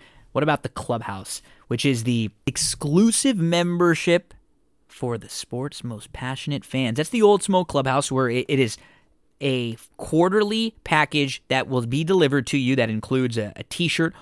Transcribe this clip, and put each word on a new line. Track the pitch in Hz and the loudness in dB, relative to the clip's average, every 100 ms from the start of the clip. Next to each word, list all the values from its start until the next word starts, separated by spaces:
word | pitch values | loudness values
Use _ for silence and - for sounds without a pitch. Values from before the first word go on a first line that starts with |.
| - - - | -10 -20 -8
What | 135 | -2
about | 151 143 | 0 0
the | - | -4
Clubhouse, | - - 117 - 95 98 - - - - | -8 -6 -6 -6 -10 -10 -14 -14 -16 -6
which | 120 | -2
is | 139 123 | 0 0
the | 117 117 107 - - | 0 0 -2 -4 -6
exclusive | - - - 147 165 226 - 269 208 | -2 -4 -4 0 4 4 4 2 2
membership | 165 170 175 175 175 160 - 175 - - _ _ _ _ _ | 2 2 2 2 2 4 4 2 2 -20 _ _ _ _ _
for | - 123 113 | -8 -6 -6
the | - | -8
sport's | - - 120 143 - | -14 -10 -8 -8 -10
most | 123 107 - | -12 -12 -14
passionate | - 127 131 - 143 | -10 -8 -8 -6 -6
fans? | - 131 123 120 | -4 -2 -2 -2
That's | 156 | -2
the | 240 | 4
Old | 208 202 | 6 4
Smoke | - 185 175 | 2 0 0
Clubhouse, | 143 131 135 - | 0 0 0 0
where | 131 127 | 0 0
it, | 123 - | -2 0
it | 135 | 0
is | 117 - - _ _ _ _ - | 0 -2 -18 _ _ _ _ -6
a | 139 127 120 113 - - | -4 -2 -4 -8 -14 -16
quarterly | - 160 180 214 208 220 226 - | -2 2 2 2 0 0 -4 -6
package | - 156 147 151 139 - - | 0 0 2 0 -2 -4 -4
that | 131 123 | -2 0
will | 127 117 | -2 0
be | 139 | -2
delivered | 165 190 143 139 123 | 2 4 4 2 0
to | 139 | 0
you | 123 131 | 2 2
that | 113 | 2
includes | 110 - 131 123 113 | -2 -2 0 0 -2
a, | 104 - | -6 -8
a | |
t-shirt | - - 170 - 165 - | -10 -4 -2 0 -2 -4